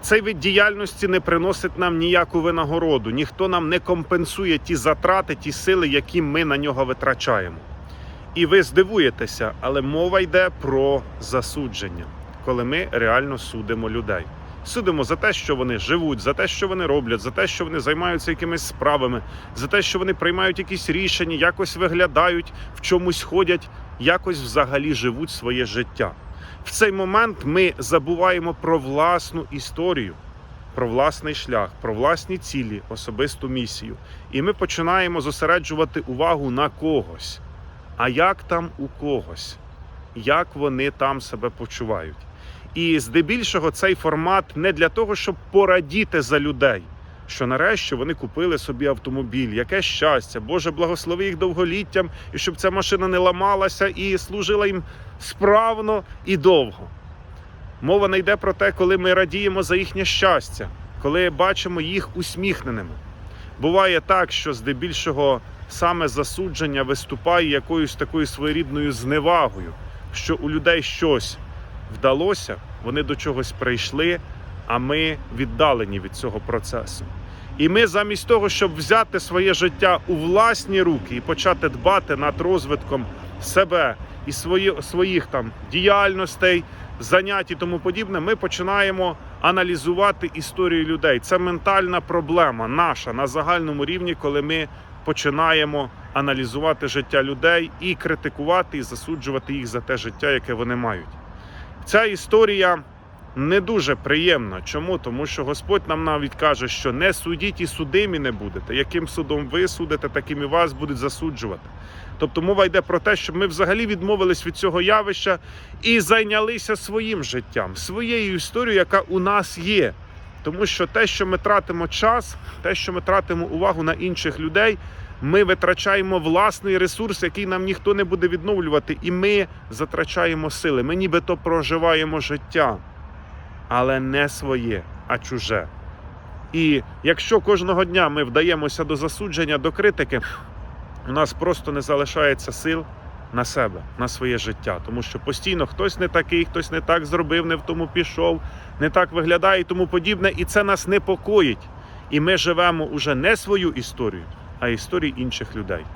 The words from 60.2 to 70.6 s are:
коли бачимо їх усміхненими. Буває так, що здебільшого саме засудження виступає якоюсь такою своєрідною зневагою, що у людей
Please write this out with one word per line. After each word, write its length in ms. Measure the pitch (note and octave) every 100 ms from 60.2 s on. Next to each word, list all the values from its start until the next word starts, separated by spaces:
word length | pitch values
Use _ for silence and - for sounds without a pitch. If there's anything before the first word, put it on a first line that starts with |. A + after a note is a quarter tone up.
| F#3+ D#3+ - - G#2 - - -
коли 280 | C#3 E3 F3+
бачимо 500 | D3 F#3 F#3+ F#3 F3
їх 360 | D#3+ F#3+ - F3
усміхненими. 800 | F3 E3 G3 F3 - A2+ F2 - - - - - - -
Буває 400 | D#3 F#3 F#3+ E3+
так, 320 | - F#3+ E3+
що 200 | - D#3
здебільшого 880 | B2+ A2+ B2+ E3+ D#3 E3+ C#3 C#3+ B2+ - - -
саме 400 | - F3 F3 D#3
засудження 720 | A#2+ C#3+ - F#3 - D#3+ C#3
виступає 640 | C3 C#3 - C3+ - F3 E3
якоюсь 460 | C#3+ - E3 D3
такою 320 | - C#3+ D#3+ D3
своєрідною 680 | - D3+ D3+ D3 C#3+ D3
зневагою, 800 | B2 B2 D3+ D3 F3 C#3 G2 F2 D#2+ - - -
що 240 | - - D#3+
у 140 | D3
людей 320 | D3+